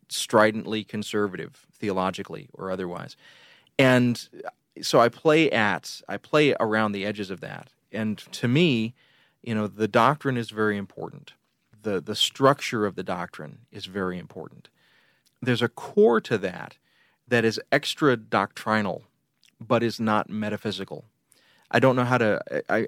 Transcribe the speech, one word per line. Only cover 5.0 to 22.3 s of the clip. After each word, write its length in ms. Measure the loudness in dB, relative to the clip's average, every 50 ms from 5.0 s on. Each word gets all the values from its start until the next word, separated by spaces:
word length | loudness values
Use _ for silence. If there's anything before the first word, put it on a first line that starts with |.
| 6 6
play 400 | 2 2 2 4 4 6 4 4
at, 500 | 2 2 2 0 0 -2 -6 -12 -16 -16 -12 -12
I 80 | -12 -12
play 360 | -8 0 2 4 4 4 2 2
around 320 | 0 0 2 2 0 0
the 140 | -2 -4 -4
edges 240 | -6 -6 -6 -8 -8
of 80 | -8 -10
that. 280 | -10 -12 -12 -14 -16 -20 _ _ _ _
And 260 | -8 -4 -4 -4 -4 -6
to 300 | -10 -14 -8 -4 0 2
me, 480 | 4 4 4 4 4 2 0 -2 -6 _ _ _ _ _ _ _ _ _ -10
you 100 | -6 -4
know, 140 | -4 -4 -4
the 200 | -2 -2 -4 2
doctrine 480 | 4 4 4 4 2 2 -2 -4 -4
is 140 | -4 -6 -6
very 280 | -4 -2 -2 0 0 -2
important. 560 | -6 -10 -12 -14 -14 -12 -14 -16 -20 -20 -20 _ _ _ _ _ _ _ _ _ -8
The, 180 | -6 -4 -4
the 140 | -4 -6 -4
structure 680 | -2 -2 -2 -2 2 4 4 4 4 -2 -6 -2 -2 -2 -2
of 80 | -4
the 80 | -6 -8
doctrine 560 | -6 -6 -6 -8 -10 -10 -14 -16 -16 -16 -20 _ _
is 140 | -18 -16 -16
very 320 | -10 -8 -6 -6 -4 -6 -8
important. 500 | -12 -14 -16 -16 -16 -16 -18 -20 _ -20 _ _ _ _ _ _ _ _ _ _ _ _ _ _
There's 200 | -2 -2 0 0
a 60 | 0 -2
core 500 | -4 -6 -14 -2 4 4 6 6 6 2
to 160 | 0 0 -2 -2
that 380 | -2 -4 -6 -8 -12 -16 -16 _ _ _ _ _ _ _ _ _ _ _
that 180 | 0 2 2
is 140 | 2 0 -2 -4 -2
extra 460 | -2 0 0 -2 -2 2 2 2 2 2
doctrinal, 840 | -2 -2 0 0 0 -2 -4 -8 -2 0 0 0 0 -2 -4 -6 -10 _ _ _ _ _ _ _ _ _ _ _
but 220 | -2 0 0 2 2
is 160 | 0 -2 -2
not 300 | 0 2 2 2 0 -2
metaphysical. 760 | -6 -6 -4 -4 -6 -4 -6 -6 -6 -6 -8 -10 -12 -14 -16 _ _ _ _ _ _ _ _ _ _ _ _ _
I 100 | 2 4
don't 160 | 4 6 4
know 80 | 4 2
how 120 | 2 2 4
to, 200 | 4 4